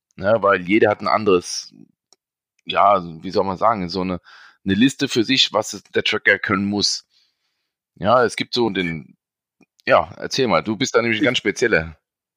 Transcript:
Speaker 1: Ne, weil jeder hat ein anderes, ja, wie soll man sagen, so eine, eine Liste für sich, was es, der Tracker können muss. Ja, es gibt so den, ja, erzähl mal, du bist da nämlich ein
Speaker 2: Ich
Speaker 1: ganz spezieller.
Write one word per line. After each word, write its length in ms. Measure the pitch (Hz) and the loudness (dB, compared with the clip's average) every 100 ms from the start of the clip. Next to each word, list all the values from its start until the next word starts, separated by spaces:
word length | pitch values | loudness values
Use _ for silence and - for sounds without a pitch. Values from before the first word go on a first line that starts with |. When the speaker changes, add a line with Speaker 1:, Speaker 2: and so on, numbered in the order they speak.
| _ - | _ -6
Speaker 1:
Ne, 220 | 95 113 | 0 2
weil 200 | 98 95 | 2 2
jeder 300 | 87 107 110 | 2 4 4
hat 100 | 104 | 2
ein 60 | 95 | 0
anderes, 680 | 107 104 90 - - - 52 - _ _ _ _ _ _ _ - | 0 2 2 0 -10 -12 -20 -20 _ _ _ _ _ _ _ -6
ja, 380 | 87 98 98 85 82 | 2 4 2 0 -10
wie 80 | 92 | -4
soll 140 | 98 95 | -2 -2
man 120 | 90 | 0
sagen, 320 | 107 107 87 | 0 0 -4
so 120 | 95 | -4
eine, 200 | 92 87 - - - _ | -4 -6 -10 -20 -20 _
eine 120 | 98 98 | -2 2
Liste 320 | 135 - 139 | 2 0 -2
für 160 | 123 | -2
sich, 300 | 110 131 - | 0 0 0
was 200 | 101 - | 0 -4
es, 100 | 101 | -10
der 200 | - 113 | -6 -4
Tracker 340 | - 107 - 98 | -2 0 2 0
können 280 | - 98 101 | 0 -2 -2
muss. 420 | 101 92 - - _ _ _ _ _ _ _ _ _ | -2 -2 -4 -10 _ _ _ _ _ _ _ _ _
Ja, 280 | 92 123 | 0 2
es 120 | 113 - | 2 -2
gibt 180 | - | -6
so 160 | 123 113 | -2 -2
den, 480 | 95 87 80 64 _ _ _ _ _ _ _ - | -2 -4 -6 -12 _ _ _ _ _ _ _ 2
ja, 260 | 113 82 - | 2 2 -8
erzähl 300 | - - 123 | -8 -2 0
mal, 140 | 80 | 0
du 160 | 101 107 | 0 -4
bist 160 | 131 | 0
da 80 | 117 | 0
nämlich 180 | 117 107 | 0 0
ein 40 | |
Speaker 2:
Ich 20 | 123 | 0
Speaker 1:
ganz 140 | 123 | 0
spezieller. 580 | 104 - 117 87 82 76 _ _ _ | -4 0 0 0 -2 -12 _ _ _